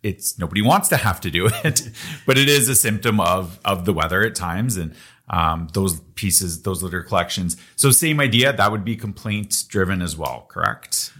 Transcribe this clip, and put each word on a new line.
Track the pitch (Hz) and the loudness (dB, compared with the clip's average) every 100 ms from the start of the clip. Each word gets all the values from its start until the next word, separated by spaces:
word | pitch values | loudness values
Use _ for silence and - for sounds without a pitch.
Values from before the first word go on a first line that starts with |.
it's, | 107 90 - - | -6 -4 -8 -6
nobody | 85 95 | -2 2
wants | 110 185 185 | 4 4 4
to | 143 | 2
have | 107 87 | 0 -2
to | 90 | -2
do | 85 101 | 0 0
<laughs> | - | 0
it, | 160 127 117 - 175 156 - | -2 -2 -4 -14 -14 -6 2
but | 131 | 4
it | 139 | 6
is | 143 131 | 4 4
a | |
symptom | 123 117 104 113 107 | 2 2 0 2 2
of, | 87 92 87 92 | 2 2 -2 -6
of | - 95 | -4 -2
the | 87 | 0
weather | 80 80 92 | 0 0 2
at | 110 | 0
times. | - 90 90 123 98 | -2 -4 -2 -4 -4
And, | 80 - - _ - | -6 -10 -20 _ -4
um, | 87 80 82 82 | 0 2 0 -4
those | 101 95 80 - - | -2 -2 -2 -10 -6
pieces, | 98 85 92 82 | 0 0 -2 -6
those | 101 92 | -6 -4
litter | 92 87 | -4 -6
collections. | - 92 85 - 87 - - - | -2 -2 0 -4 -4 -6 -10 0
So | 139 | 4
same | 123 165 151 | 4 2 2
idea, | 139 120 135 | 2 4 2
that | 113 101 | 4 2
would | 107 | 2
be | 98 113 | -4 -6
complaint | 107 98 110 104 101 - - | -8 -8 -6 -6 -4 -6 -2
driven | 101 92 92 | 0 0 0
as | 87 78 | -4 -4
well, | 71 62 - | -6 -6 -12
correct? | - - - - - - - | -2 -2 -2 -8 -8 -8 -14